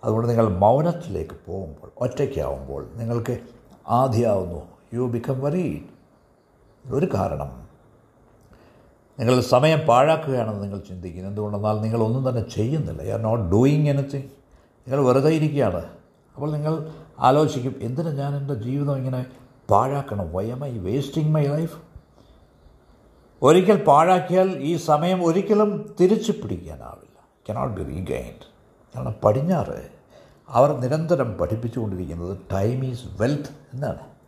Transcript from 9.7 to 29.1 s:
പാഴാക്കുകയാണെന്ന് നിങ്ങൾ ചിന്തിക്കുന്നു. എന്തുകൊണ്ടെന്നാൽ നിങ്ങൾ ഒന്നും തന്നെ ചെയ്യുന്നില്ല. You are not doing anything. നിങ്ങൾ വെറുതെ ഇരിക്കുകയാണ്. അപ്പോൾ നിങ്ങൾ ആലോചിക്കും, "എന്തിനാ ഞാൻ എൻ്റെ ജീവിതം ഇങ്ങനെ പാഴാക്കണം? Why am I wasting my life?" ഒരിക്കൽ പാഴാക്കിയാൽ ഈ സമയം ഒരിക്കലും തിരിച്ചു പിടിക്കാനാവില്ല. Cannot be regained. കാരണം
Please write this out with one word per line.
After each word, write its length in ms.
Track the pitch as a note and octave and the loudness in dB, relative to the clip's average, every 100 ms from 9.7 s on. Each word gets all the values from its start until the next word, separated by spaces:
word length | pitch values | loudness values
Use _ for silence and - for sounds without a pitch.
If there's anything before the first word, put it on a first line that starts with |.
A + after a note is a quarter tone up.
| D#3 | 4
പാഴാക്കുകയാണെന്ന് 840 | - A#2+ C#3+ D#3+ D#3 B2+ A2 G#2 | 4 4 6 2 0 -4 -2 -4
നിങ്ങൾ 180 | G2 G2 | -6 -8
ചിന്തിക്കുന്നു. 480 | - F#2 F2+ E2+ F#2+ | -10 -12 -12 -10 -10
എന്തുകൊണ്ടെന്നാൽ 520 | G#2 G#2 G2+ G#2+ G#2+ | -6 -6 -2 -2 0
നിങ്ങൾ 220 | A2 A#2 | -2 0
ഒന്നും 260 | A2 C3 C3 | 0 0 0
തന്നെ 220 | A#2+ G#2+ | -2 -4
ചെയ്യുന്നില്ല. 520 | - A2+ D3+ - - | -2 -2 -2 -4 -6
You 140 | D2 G#2+ | -6 -2
are 100 | A2 | 0
not 220 | A#2 F2+ | 0 2
doing 320 | G2 C3+ D3+ | 4 6 4
anything. 420 | D3 C#3 C3+ C#3 - - _ _ _ _ - | 2 2 -2 -6 -10 -18 _ _ _ _ -4
നിങ്ങൾ 140 | C3+ | 2
വെറുതെ 280 | C3 B2+ D3 | 4 6 4
ഇരിക്കുകയാണ്. 600 | D#3+ D3+ C#3 A2+ F2 E2+ - _ _ _ | 4 2 2 0 0 -8 -18 _ _ _
അപ്പോൾ 180 | - D3 | -8 -6
നിങ്ങൾ 400 | D3+ D3 D#3+ D3+ - - - | -4 -2 -4 -6 -14 -20 0
ആലോചിക്കും, 560 | B2+ C#3+ D3+ C3+ B2 C3 | 4 6 4 0 -4 -6
"എന്തിനാ 280 | A#2 C3 E3 | -6 -4 -4
ഞാൻ 260 | C#3 C#3 C#3+ | -4 -4 -4
എൻ്റെ 180 | C#3 | -4
ജീവിതം 420 | C3+ A2+ C#3 C#3+ C3+ | -6 -4 -2 -2 -2
ഇങ്ങനെ 300 | C3 B2+ B2 - - _ - | -2 -4 -6 -14 -20 _ 2
പാഴാക്കണം? 640 | G2+ B2+ C#3 - G#2 E2+ | 2 2 -2 -4 -6 -4
Why 140 | E2+ G#2+ | -4 -6
am 100 | B2+ | -6
I 100 | C#3+ A#2+ | -8 -8
wasting 500 | F#2 B2+ C3+ - D3+ | -4 -4 -2 -2 0
my 140 | D#3 C#3+ | 2 2
life?" 300 | D3 E3 - - - _ _ _ _ _ _ _ _ _ _ _ _ _ _ | 0 -4 -8 -20 -20 _ _ _ _ _ _ _ _ _ _ _ _ _ _
ഒരിക്കൽ 420 | C3 E3+ F3+ F#3+ | 6 6 6 4
പാഴാക്കിയാൽ 680 | D3 C#3+ E3 F#3 - F3+ F#3+ | 6 6 6 4 4 2 2
ഈ 260 | E3 C#3 E3+ | 0 -2 -2
സമയം 500 | - D3 E3+ F#3 E3+ | 2 2 2 0 2
ഒരിക്കലും 680 | E3+ G3 G#3 G#3+ F3 C#3+ - | 2 2 2 2 0 -8 2
തിരിച്ചു 320 | F3+ A3 - | 4 4 0
പിടിക്കാനാവില്ല. 840 | F3+ G#2+ F2+ E2 C#2 A#1 - - _ _ _ - | -4 -4 -8 -10 -14 -16 -18 -20 _ _ _ -10
Cannot 280 | G#2 C3 F#2+ | -4 -4 -4
be 100 | D2 | -8
regained. 560 | D2 F#2 B1+ A#1 - - _ _ _ _ B2 | -8 -6 -6 -6 -16 -20 _ _ _ _ -10
കാരണം 180 | B2 | -8